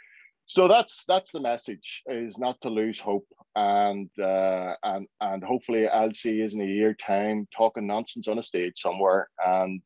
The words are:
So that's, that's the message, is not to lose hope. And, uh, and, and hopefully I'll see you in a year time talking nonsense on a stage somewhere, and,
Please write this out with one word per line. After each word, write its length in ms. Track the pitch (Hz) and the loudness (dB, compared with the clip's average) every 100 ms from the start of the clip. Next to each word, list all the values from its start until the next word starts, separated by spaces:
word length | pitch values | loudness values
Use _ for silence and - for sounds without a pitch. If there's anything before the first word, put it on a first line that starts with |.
| - - - _ - | -20 -20 -20 _ 0
So 220 | 185 180 | 4 6
that's, 380 | 226 233 - - | 6 4 -6 0
that's 260 | 185 185 | 0 0
the 80 | 160 | -6
message, 640 | 127 117 - 101 - - - | -4 -4 -6 -12 -12 -14 -8
is 320 | 120 117 101 | -8 -8 -6
not 220 | 123 123 | -6 -4
to 80 | 127 | -4
lose 300 | 110 110 107 | -2 -2 -2
hope. 260 | 104 101 - _ _ - | -2 -4 -4 _ _ 0
And, 540 | - - - 98 - - | 2 4 2 0 -8 -4
uh, 520 | 95 95 95 92 90 - | 0 2 2 0 -4 -6
and, 240 | 104 98 98 _ | -4 -6 -8 _
and 220 | 104 98 | -6 -4
hopefully 440 | 95 127 - 113 110 | -4 -4 0 0 2
I'll 260 | 110 110 | 4 2
see 200 | 107 117 | 0 -2
you 120 | 110 110 | 0 -2
in 140 | 104 | -2
a 40 | 98 | -2
year 280 | 101 110 | 2 2
time 540 | 107 - 98 107 107 104 - | 0 -2 0 0 -2 -4 0
talking 320 | 113 120 101 | 0 0 -4
nonsense 400 | 107 117 120 107 | -4 -4 -8 -4
on 120 | 110 | -4
a 40 | |
stage 300 | - 90 90 - | -4 -4 -4 -4
somewhere, 540 | 90 92 98 95 - - 92 | -4 2 4 4 0 -2 0
and, 360 | 92 92 95 | 2 0 -4